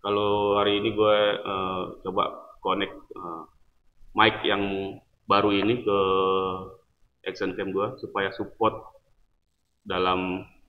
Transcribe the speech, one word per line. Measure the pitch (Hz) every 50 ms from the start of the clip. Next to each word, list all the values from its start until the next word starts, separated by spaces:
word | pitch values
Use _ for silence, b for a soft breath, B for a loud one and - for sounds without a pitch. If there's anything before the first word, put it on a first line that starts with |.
Kalau | - 101 104 104 104 104 101 104 104 101 101
hari | 101 101 104 101 104
ini | 104 113 107
gue, | 107 107 107 104 104 107 104 101
eh, | 101 - - 98 95 95 92 92 92 90 90 - -
coba | - 95 92 101 98 - - - - - - - -
connect, | 98 95 98 98 95 -
eh, | - - _ - - 90 87 82 82 80 - _ _ _ _ _ _ _ _ _ _ - - -
mic | 104 110 110 110 -
yang | - - 101 101 101 98 95 98 98 95 98 - _ _ _ _ _ -
baru | 98 101 101 104
ini | 101 98 98 104 123 120 -
ke | 107 101 101 98 95 95 95 95 95 95 95 95 95 92 92 92 95 - - _ _ _ _ _ _ _ _ _ 98
action | 90 - 101 95
cam | 90 104 98 95 95
gue | 98 101 113 131 -
supaya | - - - 101 95 95
support | - - 104 - - - 113 110 - - - - _ - _ _ _ _ _ _ _ _ _ _ _ _ _ _ _ _ _
dalam | 101 95 90 92 92 92 92 92 92 92 95 92 - _ _ _